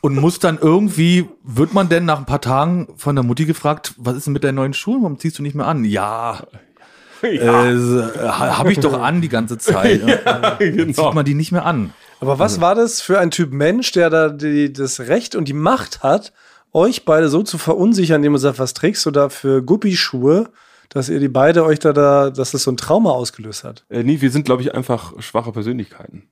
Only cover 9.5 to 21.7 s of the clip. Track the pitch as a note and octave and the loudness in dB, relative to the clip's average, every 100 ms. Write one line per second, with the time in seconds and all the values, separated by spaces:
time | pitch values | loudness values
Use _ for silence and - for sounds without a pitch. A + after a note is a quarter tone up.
9.5 | A#2 - G2 A#3 G3 G#2 B3 A#3+ - B3 | -4 0 2 2 2 2 0 0 0 -2
10.5 | - F3 F3+ D#3+ C#3 D3+ D#3+ C#3+ D3 D#3 | 0 -2 0 -2 0 0 0 0 -2 -2
11.5 | F3 D3 D3 G2 - - _ C3+ C#3 G3+ | -2 0 -2 -4 -10 -20 _ -4 0 0
12.5 | F#3+ E3+ G#3+ A#3 - - F#3+ E3+ - D#3 | 2 2 2 0 -2 0 0 2 0 -2
13.5 | C3+ D3+ A3 B3 F#3 E3 D#3+ D#3 D3 D3+ | 0 0 0 0 2 2 4 2 -2 -2
14.5 | D3 C#3+ C#3 C3+ - A#2+ G3 A#3 G#3 C#3+ | 0 0 -2 -6 -6 -2 -2 -2 -4 -4
15.5 | C#3+ D#3+ C4 - - C3+ F#3+ - _ _ | -2 0 0 -4 -4 0 0 -2 _ _
16.5 | _ _ D#3+ G#3 - - D#3 D#3+ D#3 G3+ | _ _ 2 2 0 2 2 4 0 -2
17.5 | D#3+ - D#3+ G3 G#3 E3 D#3 D3 C#3+ C#3 | -6 -2 2 2 2 2 4 4 2 0
18.5 | B2+ B2+ - E3 G#3+ D#3+ C#3+ C#3+ - C#3 | 0 -6 -2 -2 0 0 2 0 0 0
19.5 | C3+ B2+ G#3 G#3+ F3+ - B2+ C3 F3 A3+ | 0 2 0 2 0 -2 0 2 2 0
20.5 | _ _ _ _ C#3+ C3 - C#3 C3 C#3+ | _ _ _ _ -6 -4 -2 0 4 4
21.5 | E3+ D#3+ | 4 2